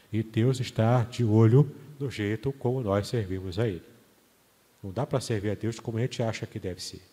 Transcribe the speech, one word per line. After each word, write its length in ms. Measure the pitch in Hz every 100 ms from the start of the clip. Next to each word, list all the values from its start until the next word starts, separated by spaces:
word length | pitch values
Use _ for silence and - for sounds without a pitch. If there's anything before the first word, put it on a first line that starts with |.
| -
E 100 | 107
Deus 380 | 110 113 120 131
está 420 | 120 - 110 123
de 220 | 110 - 117
olho 440 | 107 113 127 147 - - -
no 100 | 139
jeito 440 | - 101 110 135
como 280 | 135 123 131
nós 260 | 107 101 101
servimos 520 | 120 92 92 95 87
a 80 | 117
ele. 160 | 85 - - _ _ _ _ _ _ _ _
Não 100 | 98
dá 140 | 95 147
pra 140 | 135
servir 300 | - 110 104
a 60 | 98
Deus 260 | 110 113
como 160 | - 110
a 40 |
gente 220 | 127 -
acha 220 | 113 104 110
que 140 | 107
deve 220 | 92 87
ser 200 | - - -